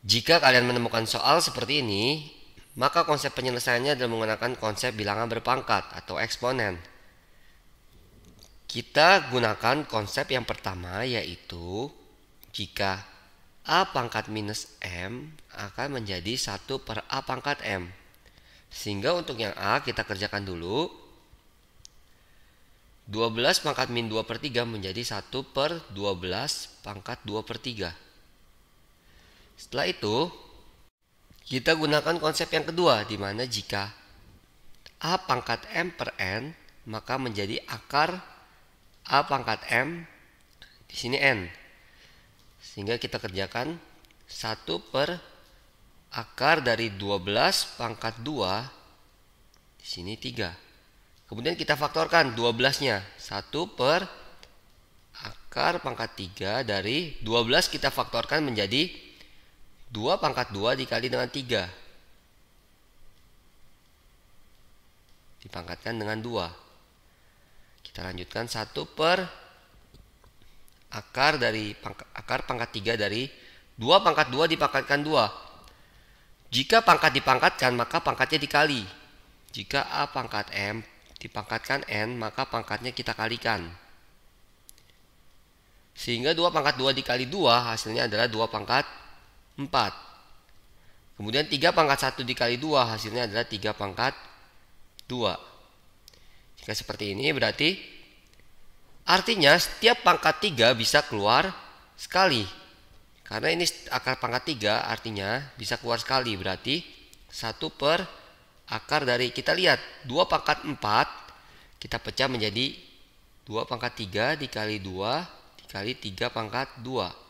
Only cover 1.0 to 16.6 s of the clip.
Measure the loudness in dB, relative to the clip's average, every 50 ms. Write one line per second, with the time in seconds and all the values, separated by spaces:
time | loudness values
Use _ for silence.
1 | 0 0 -2 0 4 6 6 6 4 2 -2 -4 -4 -2 0 0 0 0 2 2
2 | 2 2 2 0 -4 -12 -18 -20 -20 -20 -20 -20 -20 -16 -4 2 2 4 4 4
3 | 2 4 2 0 0 -4 -4 -2 -2 -2 -2 0 2 2 2 2 4 2 2 2
4 | 0 0 0 0 0 0 0 0 0 -4 -2 -2 -2 -2 -2 0 -2 -2 -2 -2
5 | -2 -2 0 0 0 -2 -2 -2 0 0 0 0 2 2 0 0 0 -4 -12 -14
6 | -10 -6 -2 -2 -2 -2 -4 -2 -2 0 0 0 0 -2 -2 -6 -10 -18 -20 -20
7 | -20 -20 -20 -20 _ _ -20 -20 -20 -20 -20 -20 _ -20 -20 _ _ -20 -20 -20
8 | -20 -20 -20 -20 -20 -20 -20 -20 -20 -20 -20 -20 _ -8 -8 -8 -8 0 4 6
9 | 8 8 8 6 6 2 0 2 2 2 0 2 2 2 2 2 0 -2 -2 -2
10 | -2 -2 -4 -4 -2 0 -2 -2 -2 -4 -8 -4 -4 -4 -4 -4 -8 -6 -6 -4
11 | -2 -2 -2 -2 -4 -6 -10 -12 -12 -14 -12 -10 -8 -6 -6 -6 -6 -8 -10 -16
12 | -20 -20 -20 _ -20 _ -20 -20 -20 -14 -8 -8 -8 -8 -4 -2 0 0 0 -2
13 | -8 -16 -20 -20 -20 -20 -20 _ -20 -20 _ -14 -2 2 2 2 2 2 0 -2
14 | -2 0 -2 -4 -4 -2 -4 -4 -4 -4 -6 -8 -8 -12 -14 -12 -10 -10 -8 -8
15 | -8 -8 -10 -10 -12 -14 -16 -20 -20 -18 -12 -12 -12 -10 -6 -6 -6 -4 -4 -6
16 | -6 -4 -6 -4 -4 -4 -4 -4 -4 -4 -6 -8